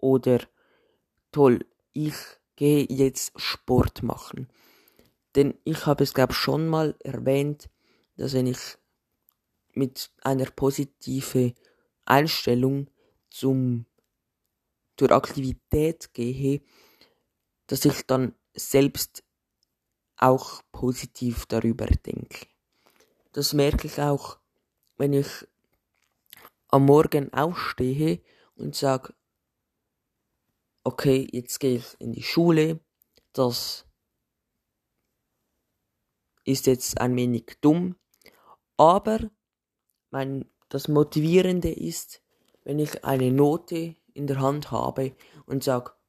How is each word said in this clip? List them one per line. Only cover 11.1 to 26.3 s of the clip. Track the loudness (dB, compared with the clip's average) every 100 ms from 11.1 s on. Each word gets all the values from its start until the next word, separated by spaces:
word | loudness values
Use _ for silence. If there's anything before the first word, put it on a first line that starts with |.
| -8 -2 0 0 -2 _ _ _ _
Einstellung | 2 4 4 -2 0 0 2 -2 -6 _ _ _ _
zum, | -6 -2 0 0 -2 -6 _ _ _ _ _ _ _ _ _ _ 0
zur | 4
Aktivität | 4 2 -6 -6 -8 _ 0 0 -2 -12
gehe, | -8 -6 -2 -2 -4 _ _ _ _ _ _ _ _ _ _ _
dass | 0
ich | 0 0 -2
dann | 0 0 -6 _
selbst | -14 0 4 4 0 -10 -10 _ _ _ _ _ _ _ _ _ _
auch | 2 2 0 -16 _
positiv | -6 -6 -4 -10 -6 -6 -6 -4
darüber | -2 0 -2 0
denke. | -2 -2 -10 -10 -16 -20 _ _ _ _ _ _ _ _
Das | -6 -2
merke | 2 2 2 -4
ich | -4
auch, | -2 -2 -4 -18 _ _ _ _ _ _
wenn | 0
ich | 0 -2 -8 -18 _ _ _ _ _ _ _ _